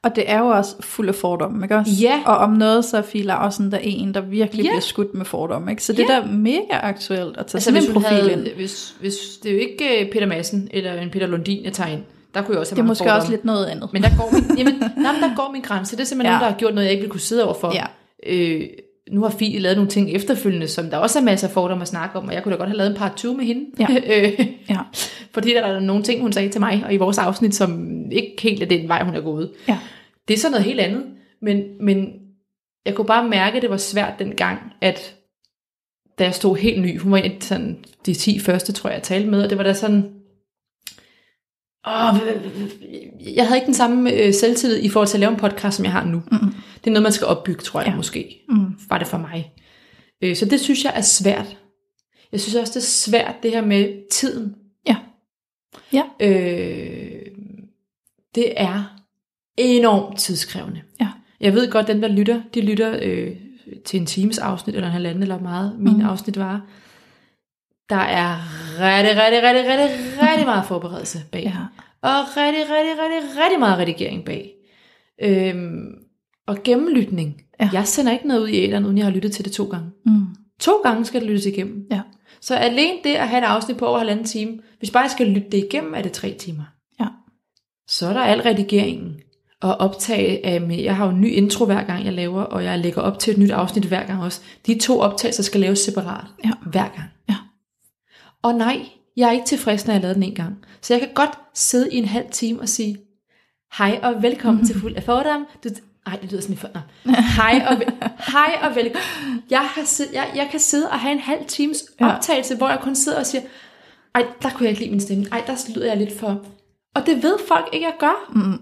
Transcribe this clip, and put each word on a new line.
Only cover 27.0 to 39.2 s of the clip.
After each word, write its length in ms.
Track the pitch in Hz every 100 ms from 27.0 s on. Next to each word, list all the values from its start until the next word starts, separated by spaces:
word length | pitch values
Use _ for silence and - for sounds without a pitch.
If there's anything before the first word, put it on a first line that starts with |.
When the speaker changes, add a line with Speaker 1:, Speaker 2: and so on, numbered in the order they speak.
| 185 196
Speaker 2:
afsnit, 360 | 185 196 220
som 340 | 196 185 170 170 165 160
ikke 300 | 233 - -
helt 200 | 220 202
er 40 | 170
den 220 | 175 165
vej, 160 | 170
hun 100 | 175
er 60 | 160
gået. 300 | 156 151 175 - -
Speaker 1:
Ja. 100 | 202 - - _ _ -
Speaker 2:
Det 60 |
er 40 | 214
sådan 120 | 311
noget 120 | 247
helt 160 | 202 262
andet, 220 | 180 240 277 - _ _
men, 200 | 208 202 196 -
men 260 | 208 196 190 - - _ _ _ _ _ -
jeg 80 |
kunne 120 | 202 208
bare 220 | 226 240
mærke, 280 | 202 196 240
at 60 |
det 80 | 240
var 60 | 196
svært 420 | - 202 - -
dengang, 400 | 196 - 180 185 220 -
at 340 | 190 180 - - _ _ _ _ _ _ _ _ _ -
da 60 |
jeg 100 | 180
stod 220 | 180 202 196
helt 260 | 214 196
ny, 160 | 180 -
hun 120 | 190
var 60 | 196
en 60 | 185
af 60 | -
de, 60 | -
sådan, 380 | 185 160 170 - _ -
de 80 |
ti 240 | 170 - 202
første, 340 | 196 180 185
tror 180 | 202 -
jeg, 40 |
jeg 80 | -
talte 280 | - 190